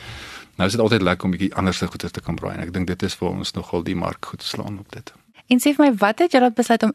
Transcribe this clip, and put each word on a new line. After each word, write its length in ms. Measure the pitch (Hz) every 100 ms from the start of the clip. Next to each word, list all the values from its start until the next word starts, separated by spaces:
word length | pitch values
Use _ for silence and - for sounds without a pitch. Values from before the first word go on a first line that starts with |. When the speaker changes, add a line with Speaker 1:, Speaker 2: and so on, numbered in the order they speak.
| - - - - - -
Speaker 1:
Nou 100 | 92
is 60 | 107
dit 40 |
altyd 220 | 110 110
lekker 220 | 90 90
om 60 | 95
bietjie 240 | 87 95
anderste 320 | - 95 87 92
goeie 240 | - 85
te 100 | -
kan 140 | -
braai 200 | 80 95
en 60 | 90
ek 120 | 85
dink 140 | 90 90
dit 160 | 90
is 160 | 98 -
waar 120 | 90
ons 220 | 92 87
nogal 300 | - 85 90
die 140 | 85 90
mark 280 | 87 87 -
goed 160 | -
slaan 360 | - 107 - 101
op 140 | 101
dit. 200 | - - - _ _ -
Speaker 2:
En 100 | 247
sê 160 | 294
vir 160 | 285 294
my, 40 | 214
wat 220 | 202 220
het 140 | 349
jou 80 | 262
laat 120 | 247
besluit 280 | 226 233 226
om 100 | 220